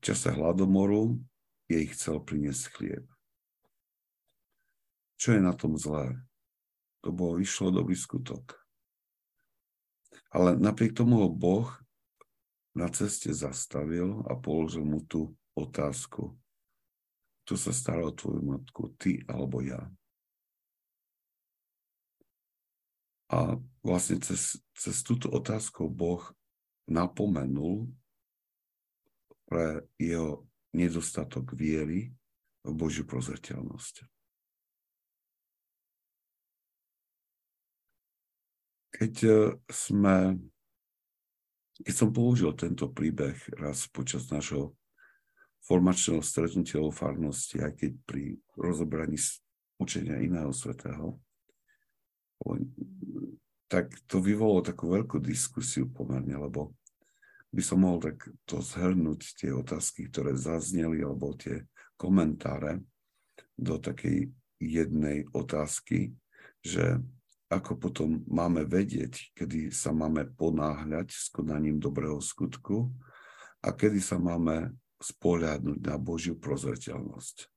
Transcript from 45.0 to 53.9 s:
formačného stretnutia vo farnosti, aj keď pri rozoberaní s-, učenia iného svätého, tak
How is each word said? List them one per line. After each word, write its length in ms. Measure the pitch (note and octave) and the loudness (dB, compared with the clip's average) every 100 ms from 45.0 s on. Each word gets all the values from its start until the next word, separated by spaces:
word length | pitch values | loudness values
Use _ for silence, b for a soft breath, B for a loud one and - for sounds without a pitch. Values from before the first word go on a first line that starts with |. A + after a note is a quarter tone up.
| b b b b b _ - | b b b b b _ 2
formačného 560 | F2+ F2+ F2+ - E2 | 6 6 6 2 2
stretnutia 560 | D2+ - E2 F#2+ - D2+ | 0 0 0 0 0 0
vo 120 | D2+ | 0
farnosti, 680 | - D2+ C#2+ D#2 - - - | 0 -2 0 -2 -2 -6 -4
aj 120 | D2+ D2+ | -4 -2
keď 160 | D2 B1+ - | -4 -4 -8
pri 160 | C#2 C#2+ - _ - | -6 -6 -8 _ -6
rozoberaní 640 | F2 D#2+ D#2+ D#2 D#2+ D2+ | -2 0 -2 -2 -2 -2
s-, 240 | - - _ _ _ _ | -2 -4 _ _ _ _
učenia 400 | F3+ - - - | -4 -2 -2 0
iného 340 | E2+ F2 D2 | 0 0 0
svätého, 680 | C2 - - - D2+ D#2+ - _ _ _ _ _ _ _ _ _ _ _ _ - - - - - - - - - - _ _ _ | -4 -6 -8 -8 -6 -8 -8 _ _ _ _ _ _ _ _ _ _ _ _ -4 -4 -4 -8 -14 -12 -12 -10 -10 -14 _ _ _
tak 240 | F#2 F2 | 0 0